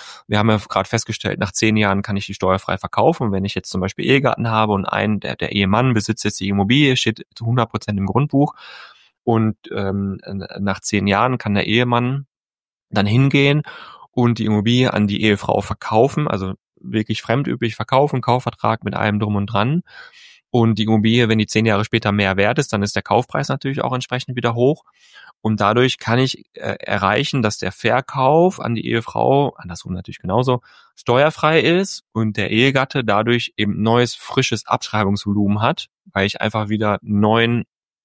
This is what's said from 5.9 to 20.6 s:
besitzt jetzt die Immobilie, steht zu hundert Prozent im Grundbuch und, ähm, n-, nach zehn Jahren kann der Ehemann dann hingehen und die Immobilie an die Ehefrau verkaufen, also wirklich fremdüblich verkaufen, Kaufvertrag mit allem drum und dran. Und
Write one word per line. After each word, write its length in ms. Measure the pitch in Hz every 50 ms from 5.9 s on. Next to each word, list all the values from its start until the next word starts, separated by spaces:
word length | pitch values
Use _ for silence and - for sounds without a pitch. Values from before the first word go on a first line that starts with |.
| 123
besitzt 300 | 110 98 - 110 - -
jetzt 160 | 110 - -
die 80 | 95 98
Immobilie, 480 | 101 101 98 98 123 143 147 139 127
steht 280 | 127 - - 107 - - - _
zu 120 | - 117
hundert 240 | 117 120 127 113 110
Prozent 280 | - 110 - - 104 98
im 60 | 98
Grundbuch 500 | 95 95 - 143 147 - 135 143 143 - - - - - - - - - _ _ _ _ _ _
und, 340 | - 117 110 110 110 104 - - -
ähm, 480 | - 104 101 98 98 98 98 98 98 - -
n-, 220 | - 98 98 92 - - -
nach 220 | 98 98 95 -
zehn 260 | - - - 104 98
Jahren 320 | 101 98 98 110 127 131 120
kann 160 | - 107 104
der 120 | 101 -
Ehemann 600 | - 104 117 123 123 120 120 123 123 135 143 139 - _ _ _ _ _ _ _ _ _ _ _ _
dann 160 | - - 98
hingehen 560 | 104 107 123 135 135 - 143 139 139 143 151 147 - - - - - - - - -
und 280 | _ - 123 120 117 110
die 60 | 110
Immobilie 480 | 107 107 104 101 113 120 123 127 127 -
an 140 | 101 104
die 160 | 101 101 - -
Ehefrau 400 | 110 104 98 - - - 101 101
verkaufen, 680 | - 101 - - - 113 110 120 143 - - 151 -
also 260 | - 101 95 95 98 - _ _ _ _
wirklich 420 | - 123 123 110 107 - 110 - -
fremdüblich 520 | - 113 131 147 - 123 127 - 117 107
verkaufen, 460 | - 117 - - 131 143 147 - 131
Kaufvertrag 640 | 117 - 120 127 131 - - - - 113 110 110 -
mit 100 | 104 101
allem 240 | - 107 107 104 104
drum 160 | 107 104 104
und 120 | 101 101
dran. 360 | 98 107 101 104 120 147 175 - _ - - - - - - - - - _ _ _
Und 280 | - 123